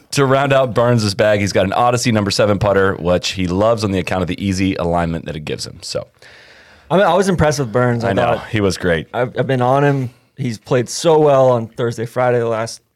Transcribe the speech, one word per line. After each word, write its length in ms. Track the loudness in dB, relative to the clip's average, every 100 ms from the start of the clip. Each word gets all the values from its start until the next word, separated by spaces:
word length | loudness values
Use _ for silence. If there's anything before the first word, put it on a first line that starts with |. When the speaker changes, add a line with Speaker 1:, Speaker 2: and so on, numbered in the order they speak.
| _
Speaker 1:
To 120 | -2
round 280 | 2 2 2
out 200 | 2 2
Burns' 400 | 2 2 2 0
bag, 260 | 0 2 2
he's 120 | 0
got 140 | 0 0
an 60 |
Odyssey 380 | 2 0 0 0
number 180 | 0 0
seven 280 | 0 0 2
putter, 360 | 2 2 0 0
which 340 | 0 0 -2
he 140 | -4 -2
loves 360 | 0 2 2
on 60 | 0
the 60 | -2
account 240 | -2 -4
of 60 | -4
the 160 | -4
easy 300 | -4 0 0 0
alignment 480 | -2 -2 -2 -4 -8
that 80 | -10
it 80 |
gives 220 | -8 -10 -10
him. 140 | -14
So 240 | -12 -10 -10 _ -20 -20 -20 -20 -20 -20 -2
Speaker 2:
I 60 | 2
mean, 100 | 4
I 80 |
was 140 | 2 2
impressed 300 | 2 2 0
with 140 | -2
Burns. 300 | 0 0 0
I 60 | 0
Speaker 1:
I 20 |
know. 240 | 0 0 -2
Speaker 2:
thought 100 | -2
Speaker 1:
He 120 | -2
was 160 | 0 0
great. 300 | -2 -2 -2
Speaker 2:
I've, 240 | -4 -4 -2
I've 80 | -2
been 140 | 0
on 200 | 2 2
him. 260 | 2 0 -4 -10 _ -10
He's 220 | -8 -8
played 300 | -2 -2 -2
so 300 | -2 2 4
well 320 | 4 4 4
on 160 | 2 -2
Thursday, 380 | -6 -6 -4 -6
Friday, 320 | -2 0 0
the 80 | 0
last 340 | -2 -4 -10 _